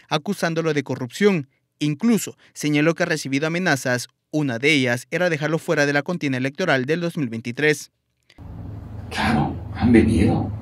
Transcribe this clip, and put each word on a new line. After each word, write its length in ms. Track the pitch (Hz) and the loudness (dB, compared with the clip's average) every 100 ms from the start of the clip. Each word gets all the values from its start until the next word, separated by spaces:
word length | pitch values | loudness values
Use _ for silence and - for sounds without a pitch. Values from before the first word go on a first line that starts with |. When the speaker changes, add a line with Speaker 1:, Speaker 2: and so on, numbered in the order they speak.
| _ | _
Speaker 1:
acusándolo 640 | 156 175 190 175 165 165 | -4 -2 -4 -2 -2 -2
de 100 | 147 | -2
corrupción. 640 | 135 127 123 - 202 180 131 _ _ _ | -4 -6 -8 0 2 2 -2 _ _ _
Incluso 580 | 147 143 233 214 - - _ | -4 0 2 2 0 -12 _
señaló 420 | - 151 147 156 160 | -6 0 2 2 2
que 80 | |
ha 20 | 170 | -2
recibido 400 | 160 135 135 156 | -2 -2 -2 -2
amenazas, 600 | 170 185 139 131 123 - _ _ | 0 0 0 0 -2 -4 _ _
una 260 | 156 143 117 | -2 -2 0
de 140 | 143 | 2
ellas 360 | 151 127 120 - | 4 2 0 -2
era 180 | 165 180 | -2 0
dejarlo 300 | 151 151 160 | 0 0 -2
fuera 260 | - 151 143 | 0 2 2
de 80 | |
la 80 | 143 | 2
contienda 380 | 143 180 147 127 | -2 -4 -4 -2
electoral 460 | 135 147 180 135 127 | -4 -2 0 0 0
del 140 | 170 | -2
dos 160 | 170 165 | -2 -4
mil 140 | 127 | -4
veintitrés. 600 | 113 117 117 151 147 - _ _ _ _ - - - - - - - - | -6 -8 0 2 2 -4 _ _ _ _ -20 -16 -14 -14 -14 -14 -14 -10
Speaker 2:
Claro, 440 | - - - - - - - | -4 0 0 -2 -6 -10 0
han 160 | 123 | 6
venido 600 | 113 - - - - - - | 6 6 4 4 2 -2 -8